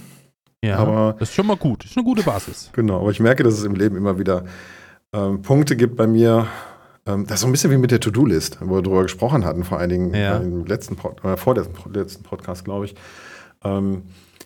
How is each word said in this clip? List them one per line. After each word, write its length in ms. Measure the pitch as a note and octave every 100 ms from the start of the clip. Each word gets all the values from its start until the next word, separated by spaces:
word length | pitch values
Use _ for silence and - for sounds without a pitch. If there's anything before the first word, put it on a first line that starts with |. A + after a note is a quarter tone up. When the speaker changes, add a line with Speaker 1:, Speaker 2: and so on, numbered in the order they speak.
| - - _ _ _ _
Speaker 1:
Ja, 140 | A2 G2
Speaker 2:
Aber 360 | G#2+ A2 G#2+ G#2+
Speaker 1:
das 100 | A2+
ist 60 | -
schon 100 | G#3
mal 80 | G3
gut. 260 | D3 A2
Das 80 | -
ist 60 | B3+
eine 60 | A#3+
gute 180 | A3
Basis. 480 | E3 G2+ - - -
Speaker 2:
Genau, 260 | - A2 F#2
aber 100 | G2+
ich 80 | G2+
merke, 240 | A2+ C3
dass 100 | B2
es 100 | G#2
im 120 | G#2 F#2+
Leben 200 | G#2 F#2+
immer 220 | G2+ F#2
wieder, 260 | F#2+ F2+ F2+ F2+ - - - - _
ähm, 280 | G#2 G2 G2
Punkte 340 | - C#3 D3 B2+
gibt 180 | A#2+ A#2+
bei 120 | A2
mir, 400 | A2+ A#2 A2+ A2+ - - - - _ -
ähm, 220 | G2+ G2+
das 80 | G#2
ist 60 |
so 60 | B2+
ein 40 |
bisschen 200 | B2+ E3
wie 60 | C3+
mit 140 | B2+
der 80 | A#2+
To-Do-List, 560 | A2+ G#2+ C#3 D#2+ - -
wo 140 | F2+ F#2+
wir 60 |
drüber 220 | F#2 F#2
gesprochen 420 | F#2 - A#2 C#3+ F2
hatten, 180 | D#2+
vor 140 | F2 D#2
einigen, 360 | F2 F2+ F2+
Speaker 1:
Ja. 260 | G#2 G2+ G#2+
Speaker 2:
äh, 40 |
im 220 | F#2 F2 E2
letzten 300 | A2 - G2+
Pod-, 260 | - -
äh, 140 | F#2+ F#2+
vor 160 | -
dem 180 | A#2 F2+
Pod-, 240 | F2 - G2
letzten 280 | F#2 -
Podcast, 420 | - G2 - F2+ F#2+
glaub 180 | G2+
ich. 120 | G2+ - - - - - - _
Ähm, 400 | G2+ G2 G2 F#2 F#2 - _ -